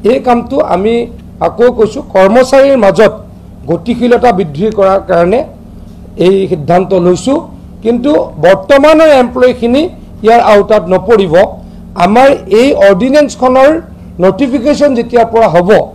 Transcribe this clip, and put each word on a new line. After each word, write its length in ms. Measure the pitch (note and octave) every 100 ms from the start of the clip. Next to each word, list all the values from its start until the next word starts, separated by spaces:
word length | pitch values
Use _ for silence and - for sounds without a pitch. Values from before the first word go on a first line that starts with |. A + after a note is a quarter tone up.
এই 140 | G3+ C4+
কামটো 360 | B3+ A#3+ A#3 C4+
আমি 460 | - F3+ G#3 A#3 - - - -
আকৌ 300 | E3+ E3+ A#3+
কৈছোঁ, 300 | G#3+ G#3 C#4 -
কৰ্মচাৰীৰ 600 | F#3+ F#3+ A#3 B3+ C#4 C#4 C4+
মাজত 360 | G3+ E3+ G#3+ - - - - - C3+
গতিশীলতা 680 | E3 G#3 - A#3+ A#3+ A#3+
বৃদ্ধি 380 | F#3 F3 C#3 G#3+
কৰাৰ 300 | G#3 F#3+ G3 -
কাৰণে 360 | E3+ F3 A#3 D#4 - - - - - - -
এই 320 | F3 F#3+ F3+
সিদ্ধান্ত 460 | E3+ C#3+ F3 F#3+
লৈছোঁ, 460 | F#3 F3 F3+ B3+ D4 - - - -
কিন্তু 300 | A3+ A#3+ C#4 D#4+ - -
বৰ্তমানৰ 680 | E3 A#3 - C#4 D4 D#4 D#4+
এমপ্লয়ীখিনি 760 | C4+ A#3+ B3 B3+ - A#3 C4 F4 - - -
ইয়াৰ 180 | G#3 A#3
আওতাত 480 | - G#3 G3 G#3+ F3
নপৰিব। 460 | F#3 F#3 A3 F#3+ E3 A3+ - - - -
আমাৰ 340 | - F3 A3+ C4+ C#4+ -
এই 260 | G#3+ C4+
অৰ্ডিনেঞ্চখনৰ 1040 | A#3+ G3 F#3+ B3+ D4 C#4 - C4 B3+ C4+ D#4+ - - - -
notification 760 | F#3 F#3+ C4+ C4 B3+ D4 C#4+
যেতিয়াৰ 320 | A#3+ A#3 A#3+ A3
পৰা 160 | A3+ G#3+
হ'ব 220 | E3 F3+ F#3+ -